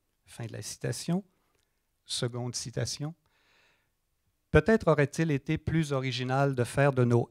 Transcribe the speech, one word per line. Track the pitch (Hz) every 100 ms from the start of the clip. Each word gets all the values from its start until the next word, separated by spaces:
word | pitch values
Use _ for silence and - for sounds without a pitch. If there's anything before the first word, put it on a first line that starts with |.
| _ _
Fin | _ - 113
de |
la | 117
citation. | - - 139 - - 180 - _ _ _ _ _ _ _
Seconde | - - 120 120 123
citation. « | - 123 127 120 - 147 - _ _ _ _ _ _ _ _ _ _ _ _ _
Peut-être | 156 180 220 165
aurait-il | 147 139 - 165
été | 135 - 156
plus | - 160 147
original | 135 131 120 127 135 139
de | 131
faire | 120 139 143
de | 127
nos | 120 117 -